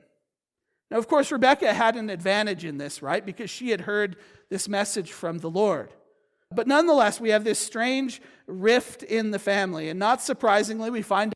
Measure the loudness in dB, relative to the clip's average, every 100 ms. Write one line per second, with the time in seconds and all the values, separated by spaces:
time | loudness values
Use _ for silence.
0 | _ _ _ _ _ _ _ _ -6 -4
1 | 2 2 2 2 4 4 2 2 2 0
2 | -4 -4 0 0 0 -4 -8 -10 -10 -10
3 | -4 -4 -4 -10 -10 -8 -4 -4 -2 -2
4 | -2 -4 -20 _ -10 -8 -4 -2 -2 -4
5 | -8 -8 -8 -6 -4 0 2 0 -4 -16
6 | _ _ _ _ _ -4 2 4 6 6
7 | 4 2 2 2 2 -2 -4 -2 -2 -2
8 | -4 -8 -18 _ -14 -2 2 4 2 -8
9 | -4 -2 0 -2 0 0 0 -4 -6 -2
10 | 0 2 0 0 4 4 2 -2 -4 -4
11 | -2 0 0